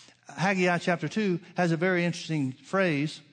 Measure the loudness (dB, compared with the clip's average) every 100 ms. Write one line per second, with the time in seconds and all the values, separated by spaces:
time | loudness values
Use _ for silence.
0 | -20 _ -16 -2 0 2 2 2 0 -2
1 | -2 -2 0 -2 -4 0 0 2 2 2
2 | 0 -2 -4 -2 -2 -6 -4 0 2 0
3 | -2 -6 -18